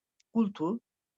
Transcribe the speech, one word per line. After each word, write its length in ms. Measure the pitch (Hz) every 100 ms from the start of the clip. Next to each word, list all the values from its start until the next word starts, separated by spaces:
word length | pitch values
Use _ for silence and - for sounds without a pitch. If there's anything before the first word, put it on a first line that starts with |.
| _ _ _
Kultu, 480 | 233 202 - 160 233 - _ _